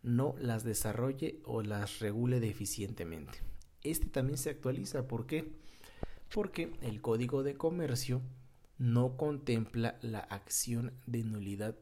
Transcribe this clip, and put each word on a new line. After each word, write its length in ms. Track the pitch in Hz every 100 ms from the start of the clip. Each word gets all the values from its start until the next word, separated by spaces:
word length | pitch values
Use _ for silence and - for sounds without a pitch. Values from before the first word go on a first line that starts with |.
no 320 | 120 120 135 131
las 280 | 127 110 113
desarrolle 760 | 104 110 110 131 135 156 - -
o 160 | 117
las 380 | 104 104 104 -
regule 420 | 107 107 123 123
deficientemente. 960 | 113 - 101 - 101 117 85 80 71 - - - - -
Este 260 | 143 160 -
también 300 | 139 131 135
se 120 | 156
actualiza. 580 | 147 131 - 98 135 123
¿Por 200 | 120 123
qué? 260 | 156 156 - - - - - - - -
Porque 440 | 214 202 - 165 -
el 200 | 123 104
Código 400 | 120 113 123 139
de 120 | 139 139
Comercio 640 | 165 175 - 123 - 127 127 - - - - -
no 380 | 123 120 127 127
contempla 840 | 151 143 143 117 110 117 117 -
la 180 | 117 107
acción 720 | - 98 - - - 117 123 - -
de 160 | 117
nulidad 540 | 110 107 98 101 107 113